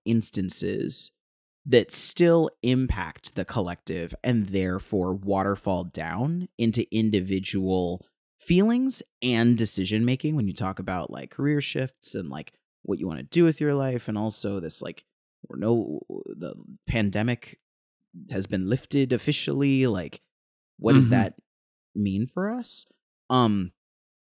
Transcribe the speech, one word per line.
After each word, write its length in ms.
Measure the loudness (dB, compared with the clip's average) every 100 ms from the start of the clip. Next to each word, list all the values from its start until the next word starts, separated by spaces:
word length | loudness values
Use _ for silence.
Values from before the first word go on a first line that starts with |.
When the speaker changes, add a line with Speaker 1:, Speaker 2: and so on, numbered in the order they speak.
| 0
Speaker 1:
instances 1040 | 0 0 -4 -4 -2 -2 -2 -2 -4 -6 _ _ _ _ _ 4
that 240 | 4 6
still 580 | 4 4 4 6 6 4 0
impact 720 | 0 2 0 -2 -6 -10 -12
the 100 | -10
collective 680 | -6 -4 -4 -6 -8 -8 -8 -6
and 260 | 0 0 2
therefore 680 | 0 0 -2 -2 -2 0 -2
waterfall 680 | 0 0 2 0 -2 -2
down 640 | -2 -6 -6 -4 -2 -2 -6 -2
into 260 | 0 0 0 0
individual 1120 | 2 2 0 -4 -2 -2 0 0 0 -4 -10 _ _ _
feelings 600 | 0 4 4 2 0 -4 -8 -6
and 340 | 0 4 4 4
decision-making 760 | 2 0 0 0 0 0 -2 -2
when 100 | -2
you 80 |
talk 240 | -2 -6 -6
about, 320 | -6 -6 -6
like, 220 | -10 -12
career 280 | -4 -2 0
shifts 540 | -2 -4 -6 _ -8
and, 160 | -6 -6
like, 240 | -10 -14 _ _ _
what 160 | -6 -4
you 80 | -4
wanna 160 | -6
do 200 | -2 4
with 160 | 4 4
your 140 | 0
life. 340 | 0 0 -4 -4
And 80 | -4
also 440 | -2 -2 -2 -4
this, 200 | -4 -4
like, 220 | -6 -10 -20 _ _ _ -14
we're 80 | -4
no, 440 | 0 0 0 -8 -10 -12 -12
the 260 | -12 -12 -14 -18 -14 -4
pandemic 720 | 0 0 0 -2 -2 -6 -20 _ _ _ _ _ -20 -8
has 160 | -6 -2
been 240 | -2 0
lifted 420 | -2 0 0 2
officially. 760 | 0 0 -2 -2 0 2 2 2
Like, 340 | 0 -6 -12 _ _ _ _ _ -2
what 160 | 6
does 120 | 8 8
Speaker 2:
Mm-hmm. 80 |
Speaker 1:
that 200 | 4 2 -4 _ _ _ _ _ -4
mean 320 | -2 0 -2
for 200 | -4 -4
us? 340 | -4 -6 -6 -8 _ _ _ 0
Um, 400 | 2 4 2 -2 _ _ _ _ _ _